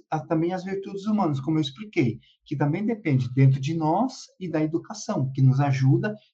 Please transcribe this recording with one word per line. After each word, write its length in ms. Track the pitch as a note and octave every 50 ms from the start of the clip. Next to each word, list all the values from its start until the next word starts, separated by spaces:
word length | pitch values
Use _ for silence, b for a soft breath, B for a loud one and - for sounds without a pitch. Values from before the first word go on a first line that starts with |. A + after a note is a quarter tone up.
| - -
a, 120 | - D#3
também 320 | D#3 - E3+ D#3+ E3 F3 F#3
as 120 | F#3 F3+
virtudes 420 | F#3+ F#3+ G3 G3 G3+ G3+ G3 F#3+
humanas, 340 | G#3+ G#3+ G#3 F#3+ D#3+ C#3+ C3+
como 180 | C3+ D#3 D#3+ D#3
eu 20 |
expliquei, 600 | D#3 D3+ - - G#3+ G#3 - F3+ D3 A2+ G#2+ - b b b b b
que 120 | - D#3
também 300 | C3+ D3+ C#3+ D#3 F#3+ G#3+
depende 420 | A3+ A#3 G#3+ - E3 C3+ B2+ A2 A2+ B2
dentro 260 | C3+ C3+ C3+ C3+ -
de 140 | C3 C#3+ E3
nós 520 | E3+ D#3 D3+ E3 F#3+ B3 C4 - - - - _ -
e 100 | F#3 F3
da 140 | D#3 D#3 D#3
educação, 680 | D#3 D#3 D#3+ - - - - - - G#3 E3+ C3+ C3+ -
que 100 | - C3+
nos 160 | C3 C3 C3+
ajuda, 560 | C#3+ C#3+ C3+ C3+ C3 C3+ D3 F3 G3 G#3+ G#3+ B B B